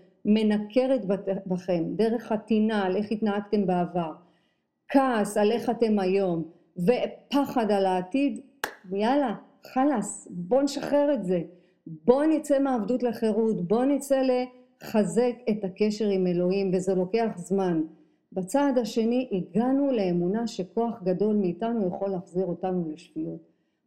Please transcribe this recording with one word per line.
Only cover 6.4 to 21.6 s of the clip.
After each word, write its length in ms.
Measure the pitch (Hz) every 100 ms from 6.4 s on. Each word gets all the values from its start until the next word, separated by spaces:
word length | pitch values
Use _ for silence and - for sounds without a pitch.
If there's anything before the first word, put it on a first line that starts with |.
| 156 - _ -
ופחד 920 | 175 247 - - - 285 269 254 208
על 140 | 202 190
העתיד, 540 | 185 180 269 285 214 - _ - - 180
יאללה, 440 | 196 220 285 262 185 - _
חלאס, 640 | - 254 277 240 - - -
בוא 300 | 175 175 254
נשחרר 520 | 277 277 - 285 285
את 120 | 269 180
זה, 160 | 180 160 - _ _ -
בוא 380 | 160 - 262 311
נצא 340 | 302 - 269
מהעבדות 440 | 269 254 196 247
לחירות, 640 | 240 226 220 214 220 175 175
בוא 180 | 220 262
נצא 360 | 277 - 269
לחזק 1120 | 262 247 254 - - _ - 220 180 185 247 247 -
את 140 | 214
הקשר 460 | 190 185 214 214 208
עם 180 | 190 180
אלוהים, 440 | 175 180 196 196
וזה 220 | 185 185 185
לוקח 360 | 180 226 226 -
זמן. 460 | - 196 185 160 160 - _ _ _
בצד 420 | 185 185 277 285 254
השני 480 | 214 233 220 247 254
הגענו 600 | 190 160 180 247 269 277
לאמונה 560 | 240 185 175 175 220 226
שכוח 560 | - 180 226 233 214
גדול 320 | 180 185 214 208
מאיתנו 520 | 185 170